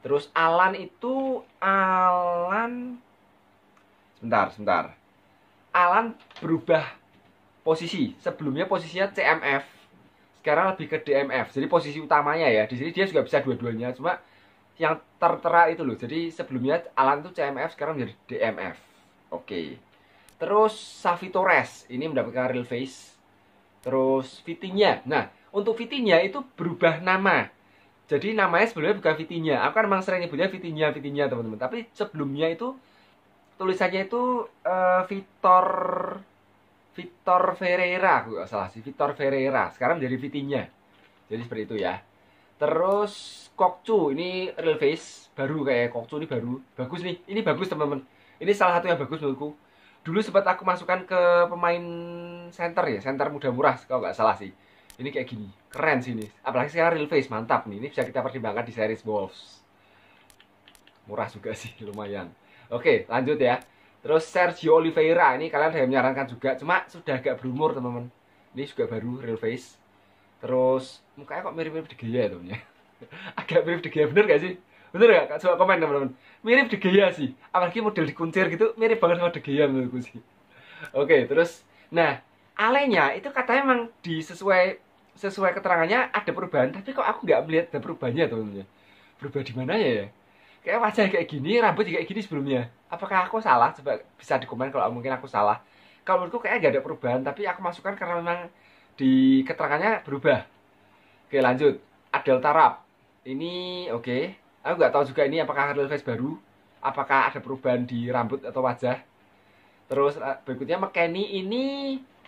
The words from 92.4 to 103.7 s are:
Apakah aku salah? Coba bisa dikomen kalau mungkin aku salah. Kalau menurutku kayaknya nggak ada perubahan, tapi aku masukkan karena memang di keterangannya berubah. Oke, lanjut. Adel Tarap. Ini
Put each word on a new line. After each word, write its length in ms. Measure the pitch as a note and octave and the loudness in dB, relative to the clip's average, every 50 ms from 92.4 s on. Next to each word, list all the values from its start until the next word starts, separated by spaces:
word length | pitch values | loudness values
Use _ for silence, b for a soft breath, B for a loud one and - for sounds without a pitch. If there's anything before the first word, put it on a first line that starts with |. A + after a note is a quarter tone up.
| C#3 C#3 C3+ B2 A#2 A#2+ - _ _ _ | -2 0 0 -2 -2 -4 -10 _ _ _
Apakah 340 | F3 E3+ G3 F#3+ G3 F#3 F3+ | -10 -10 -6 -2 0 0 0
aku 160 | F3+ - A3 | 0 -2 -2
salah? 320 | A3 G3 B2+ A#2+ A#2 D3 D#3+ | 2 4 6 6 6 4 2
Coba 240 | - C3+ C#3 A#2 G#2 - - _ - | -2 -4 -4 -4 -4 -6 -10 _ -20
bisa 180 | - - D3 B2+ | -4 -2 -2 -2
dikomen 320 | A#2+ - B2+ A2+ C3 C#3 | -2 -4 -6 -6 -6 -4
kalau 240 | C3+ C3 G#2 A2+ A#2+ | -2 0 0 0 -2
mungkin 220 | A#2+ A#2 C3+ C3 | -4 -4 -6 -6
aku 100 | B2+ C3+ | -6 -6
salah. 340 | B2+ - G#2 G#2 G#2 G#2+ - b b b b b b b b _ | -4 0 2 2 2 2 0 b b b b b b b b _
Kalau 160 | - F#3+ F3+ | 0 2 2
menurutku 240 | F3+ E3+ G3+ A#3+ A#3 | 2 -2 -6 -6 -2
kayaknya 140 | F#3 A3 A#3 | -2 0 2
nggak 120 | E3 C#3+ A2+ C3+ | 2 2 2 2
ada 60 | B2+ | 0
perubahan, 360 | C3+ - - - B2 B2 C3 C3 | -4 -6 -6 -4 -2 -2 -2 -2
tapi 160 | C#3+ C#3 G3 G3+ F#3+ | -4 -6 -4 -4 -6
aku 100 | F3+ - F#3+ | -6 -4 -6
masukkan 320 | F3+ F3 - - F#3+ G3 G3+ | -6 -6 -6 -8 -8 -8 -6
karena 240 | F#3+ E3+ F3 E3+ | -6 -6 -4 -4
memang 180 | E3+ F3 F3 F3 F3 E3+ b b b b b b b b _ | -2 -4 -4 -4 -6 -12 b b b b b b b b _
di 480 | - C#3 C3 C3 C3 C3 C3 C3+ C3+ C3 | 0 4 4 6 6 8 8 6 6 4
keterangannya 640 | C3+ - - D3+ C#3+ D3 D#3 F#3 A3 A3+ F#3+ - D3 | 2 -2 -4 -2 0 0 0 2 2 0 0 -2 -6
berubah. 400 | C#3 C#3+ - - - - - - _ _ _ _ _ _ b b b b b b b b _ _ | -8 0 2 2 2 2 0 -6 _ _ _ _ _ _ b b b b b b b b _ _
Oke, 160 | - C3+ C3 | 0 4 4
lanjut. 400 | B2 B2+ C3 D3+ C#3+ - - - _ _ _ _ _ - | 4 4 4 4 4 2 2 -2 _ _ _ _ _ -4
Adel 240 | C3+ - D3 C3 B2+ | -2 2 2 2 4
Tarap. 480 | C3 D3 D3 D#3+ D3 A#2 A#2 - - _ _ _ _ _ _ _ _ B2+ | 4 4 6 6 6 6 4 0 -8 _ _ _ _ _ _ _ _ -10
Ini 260 | C3 C#3 D#3+ E3+ F3+ F3+ F3+ F3+ | -10 -8 -8 -8 -8 -8 -8 -8